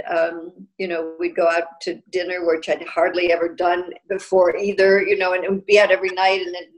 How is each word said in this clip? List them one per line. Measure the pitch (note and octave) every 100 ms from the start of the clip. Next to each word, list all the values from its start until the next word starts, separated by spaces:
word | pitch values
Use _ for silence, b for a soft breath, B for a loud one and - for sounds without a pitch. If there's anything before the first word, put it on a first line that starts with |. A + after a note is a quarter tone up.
| -
um, | E3+ E3 E3+ F3 F#3+ F#3+ -
you | F#3
know, | E3+ D#3+ D#3+
we'd | F3 F3
go | E3+
out | E3+ E3+ -
to | F3+ E3 _
dinner, | F3+ F3 F3+ E3+
which | D#3+ E3
I'd | D#3 E3
hardly | E3+ F3+ F3 E3+
ever | E3 E3+
done | - F3+ F3+ F3+ - -
before | F#3 - F#3+ F3 -
either, | G3+ F#3+ G3 G3
you | F#3+ G3
know, | F#3
and | F#3
it | F3+
would | F#3+ -
be | G#3
out | F#3+
every | F#3 F#3
night | F#3 F#3+ G3
and | F3 F3+
in | -